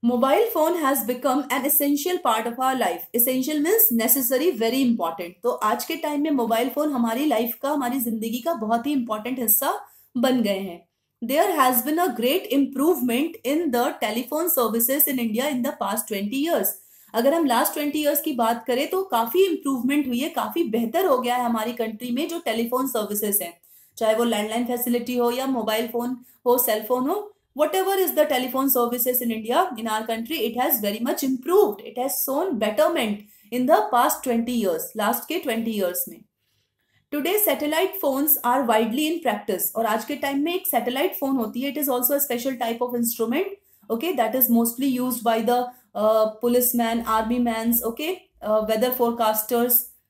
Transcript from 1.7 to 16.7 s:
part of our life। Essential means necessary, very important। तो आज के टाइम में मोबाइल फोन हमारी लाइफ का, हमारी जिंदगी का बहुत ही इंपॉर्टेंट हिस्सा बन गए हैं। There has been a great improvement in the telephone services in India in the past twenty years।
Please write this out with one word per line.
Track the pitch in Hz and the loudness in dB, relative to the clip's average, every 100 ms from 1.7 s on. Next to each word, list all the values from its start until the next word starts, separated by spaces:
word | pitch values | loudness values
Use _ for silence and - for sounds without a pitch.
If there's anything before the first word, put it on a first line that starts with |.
| - 285 285 359 359 | 2 2 2 0 0
part | 269 240 247 | 2 0 0
of | 233 | 0
our | 262 262 | 0 2
life। | 202 175 - 240 | 0 -2 -4 0
Essential | 240 254 254 302 | 2 2 0 0
means | 302 440 - | 2 4 2
necessary, | 233 226 277 240 262 330 | 2 2 2 2 0 0
very | 254 226 262 | 0 0 2
important। | 262 226 170 165 175 175 | 2 2 -2 -4 -12 -6
तो | 240 | -4
आज | - 208 233 - | -2 0 -2 -2
के | 320 | -4
टाइम | 311 294 | -4 -2
में | 302 | 0
मोबाइल | 277 220 226 262 | 0 2 0 0
फोन | 269 302 | 0 -2
हमारी | 269 233 233 302 | 0 0 0 0
लाइफ | 226 240 - | 2 0 -4
का, | 269 | -2
हमारी | 294 247 269 | -2 -2 -2
जिंदगी | 233 220 226 240 | -2 -4 -4 -4
का | 320 | -4
बहुत | 339 214 233 233 | -4 0 0 0
ही | |
इंपॉर्टेंट | 294 233 214 214 262 | -2 -2 -4 -4 -4
हिस्सा | 233 - 277 403 - _ _ 254 | 0 2 0 -4 -8 _ _ 0
बन | 262 254 | 2 4
गए | 202 190 | 2 0
हैं। | 190 170 _ _ _ _ | -4 -10 _ _ _ _
There | 233 277 403 320 | -2 2 2 4
has | 254 247 | 4 2
been | 226 311 | 0 0
a | 359 233 | 0 2
great | 240 330 - | 2 0 2
improvement | 277 269 220 302 320 247 233 320 - - | 2 2 2 2 2 2 0 0 -4 -2
in | 302 339 | 0 2
the | 240 262 311 | 2 0 0
telephone | 220 220 254 302 349 - | -4 -2 -4 -2 0 0
services | 226 220 233 277 294 | 2 2 0 0 0
in | 262 | 0
India | 233 214 277 | -2 -2 -2
in | 262 | -2
the | 233 - | -4 -4
past | 196 220 - | -4 -4 -4
twenty | 202 202 269 311 | -4 -4 -2 0
years। | 302 190 | 0 -2